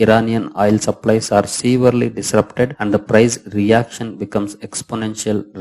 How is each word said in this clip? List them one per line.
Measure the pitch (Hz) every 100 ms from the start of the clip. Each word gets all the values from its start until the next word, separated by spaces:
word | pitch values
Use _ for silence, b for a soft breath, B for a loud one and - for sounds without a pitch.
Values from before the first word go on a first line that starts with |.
| 110
Iranian | 110 113 113 92 95 104
oil | 107 -
supplies | - 110 110 - 101
are | 98 -
severely | 123 127 127 120 117 104
disrupted | 98 107 - - 123 147
and | 104 101
the | -
price | 110 117 - 98 104
reaction | 104 117 117 - 113 98
becomes | 101 104 101 - 107
exponential | - - 117 107 107 107 104 - 95